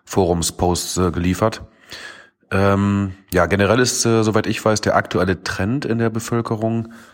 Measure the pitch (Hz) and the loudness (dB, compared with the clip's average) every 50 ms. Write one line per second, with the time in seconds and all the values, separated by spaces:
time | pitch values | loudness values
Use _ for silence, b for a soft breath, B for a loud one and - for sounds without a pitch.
0 | B - - 101 95 85 90 85 80 - - - 90 90 87 80 - - - 87 | B -4 0 0 2 2 2 0 0 -4 -2 0 0 0 0 0 -2 -4 -2 0
1 | 92 90 73 85 85 92 90 - 107 110 - - - - B B B B B B | 0 0 0 0 0 0 0 2 0 -2 -2 -4 -16 -20 B B B B B B
2 | B B B B B B B B _ - 101 95 98 98 98 98 101 101 101 101 | B B B B B B B B _ -4 0 2 2 4 4 4 2 2 2 2
3 | 101 95 92 - - - - 90 85 85 101 98 101 95 110 127 127 123 - - | 0 -2 -6 -10 -8 -2 0 0 2 2 2 2 4 4 4 4 2 0 0 0
4 | - 117 113 113 110 110 101 110 104 95 107 - - 110 107 104 - 104 - 101 | 0 2 2 2 2 2 2 0 0 -2 -4 -2 0 0 0 2 0 0 0 0
5 | - - - 107 92 95 90 - - - - - 95 104 123 147 - - 113 117 | 0 0 0 0 0 0 0 -2 -4 -8 -4 -4 -2 -2 -2 -2 -2 -2 -2 0
6 | 117 113 110 113 - - 120 117 113 - 117 107 113 113 113 113 113 113 B B | 0 -2 -2 -4 -4 -2 -2 -2 -2 -2 -4 -2 -2 -2 -2 -2 -4 -6 B B
7 | B B | B B